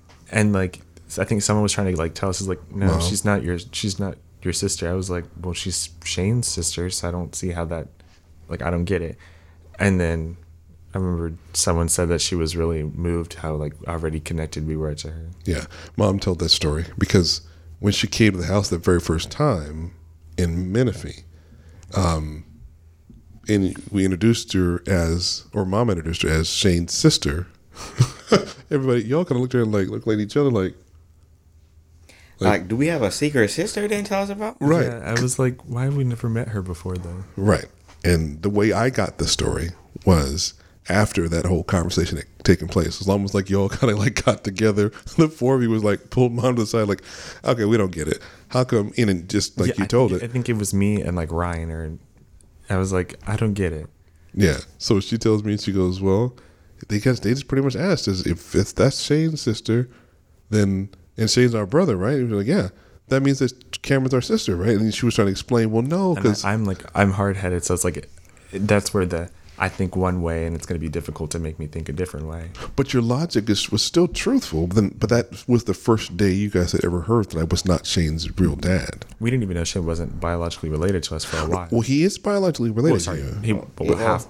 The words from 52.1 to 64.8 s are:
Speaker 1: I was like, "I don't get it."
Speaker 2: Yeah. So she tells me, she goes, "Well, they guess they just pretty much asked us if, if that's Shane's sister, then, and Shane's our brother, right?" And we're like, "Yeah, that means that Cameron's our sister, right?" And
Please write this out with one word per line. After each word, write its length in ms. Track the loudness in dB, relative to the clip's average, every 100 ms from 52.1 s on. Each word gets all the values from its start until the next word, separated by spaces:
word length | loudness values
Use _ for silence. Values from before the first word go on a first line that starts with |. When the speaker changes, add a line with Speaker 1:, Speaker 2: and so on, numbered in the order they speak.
| -20 -20 -20 -20 -16 -4
Speaker 1:
I 80 | -2
was 140 | 0
like, 220 | 0 -2 -6 -4
"I 80 | 0
don't 180 | 0
get 180 | 0 -2
it." 140 | -2 -10 _ _ _ -8
Speaker 2:
Yeah. 240 | 2 2 2 -4 -6
So 200 | 0 2
she 180 | 2 0
tells 260 | 2 2
me, 120 | 2 -2
she 160 | -2
goes, 280 | 0 0 2
"Well, 340 | 2 2 0 -4 -20 _ -20 -16 -4
they 100 | 0
guess 220 | 2 0
they 100 | 0
just 160 | 0 0
pretty 160 | 0
much 140 | 0 0
asked 320 | 0 0 0
us 180 | -2 -2
if, 280 | -4 -2 0
if 180 | 0
that's 260 | 4 2 2
Shane's 400 | 0 2 2 -2
sister, 480 | -2 -2 0 0 0 -8 _ _ _ _ -2
then, 380 | 2 2 2 -4 -10 -14 -2
and 140 | 0
Shane's 240 | 4 4
our 120 | 4 0
brother, 300 | 2 2 2
right?" 200 | 0 0
And 140 | 0
we're 80 | 0
like, 80 | 0
"Yeah, 220 | 0 0 -6 -20 -16 -2
that 140 | 2
means 160 | 2 2
that 420 | 0 -2 -14 -8
Cameron's 300 | 0 2 4
our 60 | 2
sister, 360 | 2 0 0 0
right?" 200 | 2
And 160 | 2